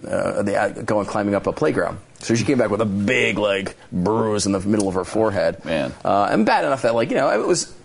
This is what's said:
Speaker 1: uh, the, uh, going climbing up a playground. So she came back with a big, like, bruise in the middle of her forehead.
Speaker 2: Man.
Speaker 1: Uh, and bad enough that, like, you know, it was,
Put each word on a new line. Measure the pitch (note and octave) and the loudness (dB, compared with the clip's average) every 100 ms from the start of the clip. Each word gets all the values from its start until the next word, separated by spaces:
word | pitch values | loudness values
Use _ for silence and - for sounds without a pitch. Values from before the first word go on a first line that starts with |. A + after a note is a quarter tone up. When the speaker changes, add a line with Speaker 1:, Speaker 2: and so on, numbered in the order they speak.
| - | -4
Speaker 1:
uh, | F#2 F#2+ F#2+ | -2 -2 -2
the, | G2+ | 0
uh, | G2+ G2+ | 0 -2
going | G2+ A2 G#2+ G2 | -4 -2 -2 0
climbing | A2 G2+ | -2 0
up | G2 F#2+ | 0 -2
a | |
playground. | - D#3 G2 - - - - | 0 0 0 -2 -6 -14 -10
So | - | -2
she | A#2 | 0
came | - C3 | 2 2
back | A2+ | 2
with | G#2 | 0
a | |
big, | A2 G2+ G2+ B2+ A#2 G2+ | 0 0 0 2 0 0
like, | G#2 G2 G2 - - | 0 0 -4 -12 -8
bruise | F2+ F2+ A2+ A2 G#2 | -2 0 2 0 0
in | G2 | 0
the | G2 | 0
middle | G2 G#2+ F#2+ | 0 0 2
of | |
her | F#2 | -2
forehead. | F2+ G#2+ A2 G2+ E2 - | -2 0 0 2 -2 -2
Speaker 2:
Man. | E2+ D#2+ C2 - | -4 -2 -2 -4
Speaker 1:
Uh, | - G2 G2+ | 0 2 2
and | F3+ | 2
bad | A3 G#3+ | 2 2
enough | D#3+ C3+ | 0 0
that, | A#2 | 0
like, | A#2 A#2 | 0 0
you | B3 | 0
know, | C#3+ | 2
it | A2 | 0
was, | - F3 - - | 0 0 -2 -14